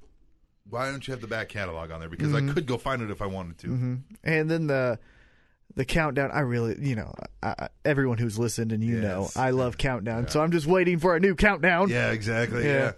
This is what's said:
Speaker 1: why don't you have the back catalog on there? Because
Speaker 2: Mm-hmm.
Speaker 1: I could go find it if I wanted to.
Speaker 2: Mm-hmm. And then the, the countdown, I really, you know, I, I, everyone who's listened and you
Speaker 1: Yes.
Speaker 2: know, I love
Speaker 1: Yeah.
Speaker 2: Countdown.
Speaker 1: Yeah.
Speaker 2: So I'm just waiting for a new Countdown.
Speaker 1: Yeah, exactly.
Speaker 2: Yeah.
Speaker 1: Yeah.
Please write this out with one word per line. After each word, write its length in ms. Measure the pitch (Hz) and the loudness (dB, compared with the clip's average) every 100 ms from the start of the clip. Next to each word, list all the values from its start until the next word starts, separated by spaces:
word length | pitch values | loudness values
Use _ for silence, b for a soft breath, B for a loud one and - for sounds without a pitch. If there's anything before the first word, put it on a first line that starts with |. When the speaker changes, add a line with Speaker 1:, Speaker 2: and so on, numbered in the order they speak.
| - _ _ _ _ _ 101 | -20 _ _ _ _ _ -10
Speaker 1:
why 220 | 117 131 | -6 -4
don't 160 | 139 127 | -6 -8
you 60 | |
have 80 | 127 | -10
the 60 | 110 | -6
back 200 | 110 101 | -8 -6
catalog 420 | 107 95 80 82 | -6 -6 -8 -10
on 100 | 80 | -10
there? 80 | 82 | -10
Because 180 | 78 151 | -4 0
Speaker 2:
Mm-hmm. 160 | 143 139 | 0 0
Speaker 1:
I 40 | |
could 120 | 151 135 | -2 -2
go 120 | 120 | -4
find 240 | 135 131 | -4 -4
it 80 | 110 | -4
if 120 | 95 | -4
I 40 | 101 | -6
wanted 300 | 95 87 82 | -6 -10 -10
to. 80 | - | -6
Speaker 2:
Mm-hmm. 280 | 123 127 127 135 214 - | -2 -2 -4 -10 -8 -2
And 260 | 160 156 | 0 0
then 160 | 165 156 | 0 0
the, 320 | 135 127 120 b b b b b b _ - | 0 0 -2 b b b b b b _ -6
the 100 | 131 | 0
countdown, 460 | 175 156 135 139 | 0 0 0 0
I 80 | - | 0
really, 360 | 131 120 117 - | 0 0 0 0
you 140 | 143 113 | -2 -2
know, 180 | - 50 50 - | -6 -12 -16 -6
I, 140 | 107 - | -6 -4
I, 100 | - _ - | -8 _ 0
everyone 320 | 143 131 113 | 2 2 0
who's 200 | 120 107 | -2 0
listened 360 | 117 - 113 | -2 -2 -2
and 100 | 110 | 0
you 120 | 113 113 | 0 0
Speaker 1:
Yes. 80 | |
Speaker 2:
know, 260 | 104 92 98 - | 0 -2 -4 0
I 100 | 131 | 0
love 240 | 131 123 - | 2 0 0
Speaker 1:
Yeah. 80 | |
Speaker 2:
Countdown. 400 | 139 123 107 113 | 0 0 -4 -4
Speaker 1:
Yeah. 60 | 120 | 0
Speaker 2:
So 120 | 151 | 0
I'm 100 | 160 | 2
just 160 | 170 147 | 2 4
waiting 320 | 185 180 170 | 4 4 4
for 160 | 180 165 | 4 6
a 40 | |
new 140 | 196 175 | 4 6
Countdown. 520 | 208 185 175 170 196 | 4 6 4 4 4
Speaker 1:
Yeah, 220 | 123 117 | 2 2
exactly. 540 | 113 104 113 117 120 143 | 0 0 0 0 0 2
Speaker 2:
Yeah. 120 | 139 | 2
Speaker 1:
Yeah. 140 | 123 | 2